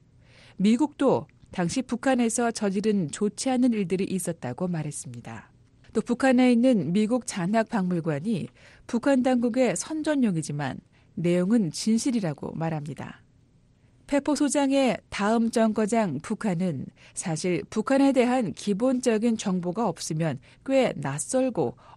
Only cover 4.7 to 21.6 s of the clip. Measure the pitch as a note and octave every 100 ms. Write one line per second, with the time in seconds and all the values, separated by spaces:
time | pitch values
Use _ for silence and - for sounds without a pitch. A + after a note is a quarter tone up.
4.7 | E3 D3+ C#3 - A#2+ A#2 A2+ - _ _
5.7 | _ - - - A#3+ C4+ B3+ B3+ A#3+ B3+
6.7 | A#3 D3 F#3 G#3+ B3 - - F3 A3+ A3
7.7 | A3+ F#3 F3 D#3 C#3+ F#3 G#3 - - -
8.7 | - - A#3 C#4+ C4+ B3 B3+ A#3+ A#3 B3
9.7 | F3 - D#4+ D4+ D4 A#3+ E3 D3+ D3 C#3
10.7 | - - _ _ - E3 F3 F3+ A#3+ F3+
11.7 | - - A3+ C#4+ A#3 F#3 C#3 - - D#3+
12.7 | D#3+ D3 C3+ A#2 - _ _ _ _ _
13.7 | _ _ _ - C#4+ C#4+ C#4+ D4 D4 C#4
14.7 | C4+ C4 - - - G3+ A#3 A3+ A3+ A3+
15.7 | G#3+ G#3+ A#3 G3+ C3 - G#3+ A3 E3+ F#3
16.7 | C3+ - - - - - D#3 F#3 F3 -
17.7 | - G#3+ C4+ C#4 C4 B3 B3+ A3+ - -
18.7 | G3 B3+ C4 B3 A3 A#3 A3 G#3 F3+ F3
19.7 | F3 A#3 - - D#3 D#3+ B2+ - - -
20.7 | C4+ A#3+ - C#3 C#3+ - B3+ C4 G3+